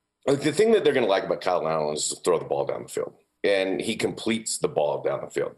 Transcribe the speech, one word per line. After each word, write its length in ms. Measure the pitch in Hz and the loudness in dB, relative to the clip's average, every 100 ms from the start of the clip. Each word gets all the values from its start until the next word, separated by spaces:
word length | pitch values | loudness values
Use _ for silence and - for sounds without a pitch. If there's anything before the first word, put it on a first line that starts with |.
| _ _ - | _ _ -2
the 240 | 139 151 | 0 0
thing 220 | 147 220 | 2 4
that 100 | 214 | 6
they're 100 | 147 | 4
gonna 140 | 127 110 | 4 4
like 160 | 95 | 2
about 180 | 87 87 | 0 -2
Kyle 280 | 92 87 78 | 0 0 0
Allen 260 | 80 76 | 0 0
is 140 | 76 - | -2 -4
to 80 | - | -2
throw 240 | 95 80 | 0 0
the 40 | |
ball 200 | 69 69 | 0 -2
down 180 | 65 60 | -2 -4
the 60 | 62 | -8
field. 240 | - - - _ _ | -6 -6 -10 _ _
And 360 | 98 98 95 92 | 0 2 0 -2
he 140 | 107 | -4
completes 640 | 110 - 87 110 113 - - | -2 -4 -2 -2 -2 -4 -4
the 80 | 76 | -2
ball 360 | 78 73 69 | 0 0 0
down 180 | - 71 | -4 -4
the 60 | - | -6
field. 220 | - - | -6 -6